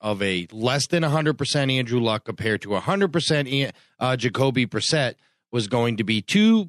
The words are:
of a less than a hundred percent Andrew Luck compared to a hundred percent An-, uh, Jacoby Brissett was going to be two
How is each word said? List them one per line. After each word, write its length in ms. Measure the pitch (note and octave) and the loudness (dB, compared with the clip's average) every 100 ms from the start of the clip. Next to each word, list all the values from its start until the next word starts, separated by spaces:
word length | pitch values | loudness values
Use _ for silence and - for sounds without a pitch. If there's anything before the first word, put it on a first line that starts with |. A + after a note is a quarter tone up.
of 200 | G#2+ G2+ | -4 -2
a 280 | G2 F#2 E2+ | 0 -2 -4
less 360 | A2 A#2+ C#3 - | -4 -2 0 0
than 160 | E3+ | 0
a 40 | D#3+ | 0
hundred 300 | D#3 D3+ C3+ | 0 0 -2
percent 320 | C#3 D3 C3+ | -2 0 0
Andrew 300 | C3 B2 B2 | 0 0 0
Luck 240 | A2+ A2 | 0 -2
compared 360 | - F#2 A2 G#2 | -6 -4 -2 -2
to 120 | G2+ | -2
a 60 | G2 | -4
hundred 320 | A#2 G3 G3 | 0 0 2
percent 360 | D#3+ - D3+ C3+ | 0 0 0 0
An-, 240 | C#3 C3 - _ _ | -2 -2 -6 _ _
uh, 160 | B2+ B2+ | -2 0
Jacoby 500 | A#2 A2 C3+ B2+ A#2+ | -2 0 0 2 -2
Brissett 480 | G#2+ - D#3 B2+ - _ _ _ | -2 0 0 0 -6 _ _ _
was 140 | A#2+ G#2 | -4 -2
going 280 | B2 A#2+ A2 | 0 0 0
to 60 | |
be 180 | G2+ A2 | 0 -2
two 440 | - G3 A3 A3+ | 2 4 6 4